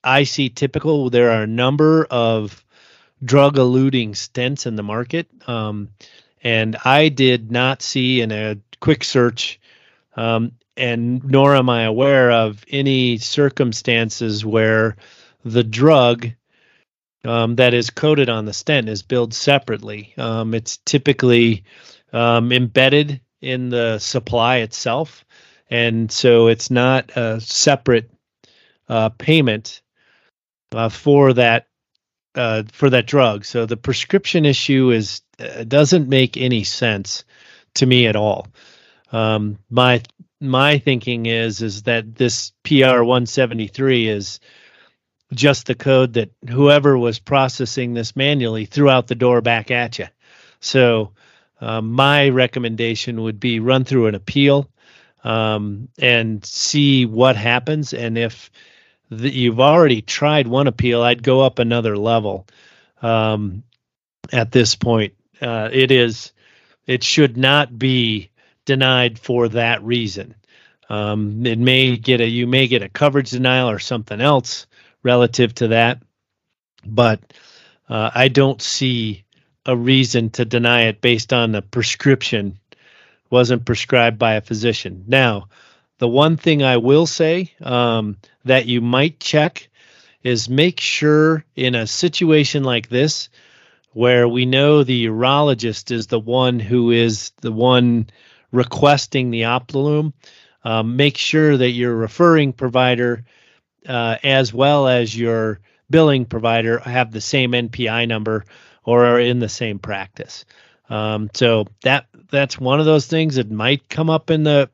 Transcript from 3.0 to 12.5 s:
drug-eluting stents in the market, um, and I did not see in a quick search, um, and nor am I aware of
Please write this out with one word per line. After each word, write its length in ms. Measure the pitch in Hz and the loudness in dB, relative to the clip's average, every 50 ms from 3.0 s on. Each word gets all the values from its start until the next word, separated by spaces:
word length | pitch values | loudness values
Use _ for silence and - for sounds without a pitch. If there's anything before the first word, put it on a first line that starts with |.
| _ _ _ _ 135 | _ _ _ _ -2
drug-eluting 880 | 117 131 143 139 143 135 135 127 123 127 131 131 135 135 123 113 107 101 | 2 4 6 6 6 4 2 2 4 4 2 2 2 0 -2 -4 -4 -8
stents 540 | - - - _ 127 123 131 143 - - | -12 -14 -10 _ -6 -6 -6 -6 -6 -8
in 80 | 123 110 | -8 -6
the 80 | 107 104 | -6 -6
market, 440 | 104 107 117 120 117 156 170 165 - _ _ _ | -6 -6 -8 -6 -6 -6 -8 -8 -10 _ _ _
um, 420 | - 120 113 107 107 104 104 101 101 - _ - - _ _ _ _ _ _ - | -10 -8 -6 -6 -6 -8 -10 -12 -14 -16 _ -20 -20 _ _ _ _ _ _ -4
and 320 | 120 113 110 110 110 113 110 - | -2 0 0 -2 -2 -6 -4 0
I 240 | 127 135 147 156 156 | 2 4 4 4 2
did 420 | 139 135 135 127 123 120 117 110 | 2 2 2 2 2 0 -2 -6
not 300 | 120 123 127 131 135 - | -4 -2 -2 -2 -4 -6
see 400 | - - - 135 127 127 127 123 | -8 -8 -4 -4 -2 0 0 0
in 100 | 113 110 | -2 -2
a 280 | 107 107 107 107 104 101 - _ - _ | -4 -6 -6 -6 -8 -10 -12 _ -20 _
quick 240 | - 156 151 - - | -2 -2 -2 -2 -4
search, 560 | - - 131 120 120 120 - - - - - _ _ _ _ _ _ _ _ _ _ _ | -2 0 2 2 2 0 -4 -8 -10 -10 -16 _ _ _ _ _ _ _ _ _ _ _
um, 360 | 127 113 113 113 113 117 120 120 _ _ _ _ | -6 -4 -2 -2 -2 -2 -4 -8 _ _ _ _
and 460 | - 131 120 117 117 117 120 127 127 135 | -6 -4 -4 -4 -4 -4 -4 -4 -4 -2
nor 320 | 135 135 135 139 143 143 | 2 4 4 6 6 6
am 140 | 135 127 127 | 6 4 2
I 140 | 120 117 113 | 0 0 0
aware 480 | 110 107 123 135 139 139 131 127 120 | 0 0 0 2 2 4 4 4 4
of 320 | 117 113 113 107 | 4 4 2 0